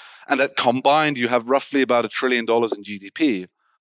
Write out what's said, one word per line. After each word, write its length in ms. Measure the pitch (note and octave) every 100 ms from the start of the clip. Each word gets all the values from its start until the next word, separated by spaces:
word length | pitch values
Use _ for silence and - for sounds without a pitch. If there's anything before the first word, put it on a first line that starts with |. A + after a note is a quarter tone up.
| - - -
And 100 | C3+
that 180 | C#3 -
combined, 640 | B2 B2+ C#3 D3+ D3+ C3+
you 80 | A#2+
have 240 | B2 A#2
roughly 320 | C3+ - C#3
about 220 | B2 A#2+
a 40 | A2+
trillion 360 | - C3 B2
dollars 280 | A2+ A#2 A#2
in 120 | G#2
G 140 | G2+ G#2
D 120 | G2
P, 380 | - D#3 G2 F2+ _ _ _